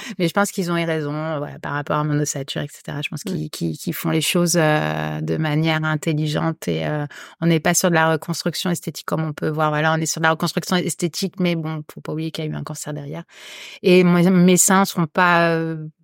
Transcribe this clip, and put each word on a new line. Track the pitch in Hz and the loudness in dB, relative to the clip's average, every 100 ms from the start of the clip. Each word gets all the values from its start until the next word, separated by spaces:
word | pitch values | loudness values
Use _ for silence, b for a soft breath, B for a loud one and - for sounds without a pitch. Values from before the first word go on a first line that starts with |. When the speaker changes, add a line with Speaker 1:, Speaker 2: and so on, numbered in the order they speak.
| 269 196 | -12 -2
Speaker 1:
Mais | 170 | 0
je | |
pense | 202 202 | 2 0
qu'ils | - 175 | 0 -2
ont | 170 | -2
eu | |
raison, | 165 160 147 | 0 -2 -2
euh, | 151 156 151 | -4 -4 -4
voilà, | 143 139 | -6 -8
par | 151 | -6
rapport | 143 147 151 | -6 -2 0
à | |
mon | 151 147 | 2 0
ossature, | 147 143 139 160 | 0 -4 -6 -6
et | 147 | -8
cetera. | - - 147 | -10 -10 -8
Je | 147 | -6
pense | 151 | -8
Speaker 2:
Mm. | 196 | -6
Speaker 1:
qu'ils, | 165 156 | -6 -6
qu'ils, | - 170 156 | -6 -6 -4
qu'ils | - | -6
font | 160 165 | -6 -2
les | 160 | 0
choses, | 156 180 175 170 | 0 0 2 2
euh, | 156 151 156 156 156 156 | 2 2 0 -2 -4 -4
de | 156 160 | -4 -2
manière | 156 151 160 156 | 0 0 0 0
intelligente | 156 151 - 151 156 156 165 160 - | 0 -2 -2 -2 -2 0 -2 -4 -4
et, | 160 156 | -4 -2
euh, | 151 147 B B B | -4 -6 B B B
on | 170 | 2
n'est | 165 | 2
pas | 180 | 2
sur | 170 185 | 2 2
de | |
la | 165 160 | 4 4
reconstruction | 156 - 165 180 - 185 | 2 -2 -4 -4 -4 -2
esthétique | 170 - - - | -4 -4 -10 -6
comme | 165 | -4
on | 160 | -4
peut | 147 160 | -4 -4
voir. | 151 156 | 0 0
Voilà, | 151 160 | 2 2
on | 160 | 0
est | 160 | -2
sur | - | 0
de | 160 | 2
la | |
reconstruction | 160 170 - - 180 | 2 0 -2 -2 0
esthétique, | 170 - 175 - 196 - | 0 -2 -4 -2 -6 -2
mais | 180 170 | 0 0
bon, | 160 156 151 | -2 -6 -8
faut | - | -12
pas | 156 | -8
oublier | 156 160 | -6 -6
qu'il | - | -4
y | 156 | -6
a | |
eu | |
un | 147 | -6
cancer | 147 151 - | -8 -10 -8
derrière. | 147 143 160 - B B B B B | -8 -8 -10 -12 B B B B B
Et | 135 180 | 6 8
moi, | 180 175 | 8 6
mes | 175 185 180 180 | 6 8 6 6
seins | - 190 | 6 4
sont | 196 - 160 | 4 0 -2
pas, | 175 180 170 170 | 2 4 6 4
euh, | 165 160 160 156 - | 2 -2 -6 -10 -14